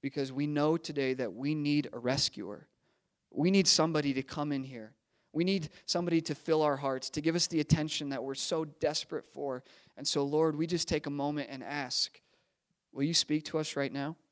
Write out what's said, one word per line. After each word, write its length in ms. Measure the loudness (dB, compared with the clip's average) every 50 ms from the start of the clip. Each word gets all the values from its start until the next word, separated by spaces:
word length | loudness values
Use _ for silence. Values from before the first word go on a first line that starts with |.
because 300 | -6 -6 -4 -4 -4 -4
we 160 | -2 -2 -2 0
know 300 | 2 2 4 4 2 2
today 360 | 0 -4 -2 0 0 0 0
that 200 | 0 -2 -4 -4
we 200 | -4 -2 -2 0
need 360 | 0 2 2 2 2 0 -2 -8
a 60 | -4
rescuer. 680 | -2 0 0 2 0 -2 -2 -6 -10 -10 -10 -12 -14 _ _ _ _ _ _ _ _ _ _ _ _ _
We 220 | -4 0 2 4
need 160 | 6 6 6 6
somebody 460 | 6 4 4 2 2 0 0 0 0
to 100 | -2 -4
come 300 | -6 -6 -6 -4 -2 -2
in 100 | -4 -6
here. 300 | -8 -10 -12 -14 -14 _ _ _ _ _ _ _ _ _
We 100 | 0 2
need 260 | 2 2 0 0 -4 -10 -16 -6
somebody 360 | -2 -2 0 0 4 2 2
to 140 | 2 2 -6
fill 260 | -6 0 2 2 4
our 160 | 4 4 2 2
hearts, 320 | 0 -2 -2 -2 -4 -6
to 100 | -6 -2
give 140 | 0 0 2
us 120 | 2 0 2
the 120 | 2 0
attention 500 | 6 6 6 4 4 -2 -4 -4 -4 -4
that 140 | -6 -6 -4
we're 120 | -6 -6
so 300 | -6 -4 -2 -2 -2 -2
desperate 600 | -4 -6 _ -2 0 0 0 -6 _ -8 -8 -8
for. 380 | -8 -10 -8 -6 -4 -6 -6 -8 -14 -20 -20 _ _ _ -8
And 100 | -4 -2
so, 160 | 0 0 0
Lord, 320 | 2 2 4 4 4 2
we 100 | 0 -2 0
just 200 | 0 -2 0 0
take 180 | -2 -2 -2
a 60 | -2
moment 380 | -4 -2 -2 -2 -2 -2 -4 -6
and 100 | -10 -10
ask, 580 | -10 -8 -6 -6 -6 -4 -2 -2 -2 -4 _ -18 _ _ _ _ _ _ _ _ _ _ _ _ _ _ -4
will 100 | -2 0
you 100 | 2 2
speak 300 | 2 2 2 0 -2 -2
to 140 | -2 -4 -2
us 160 | -2 -2 -2
right 160 | -4 -4 -2
now? 240 | -4 -4 -6 -6 -8 _ _ _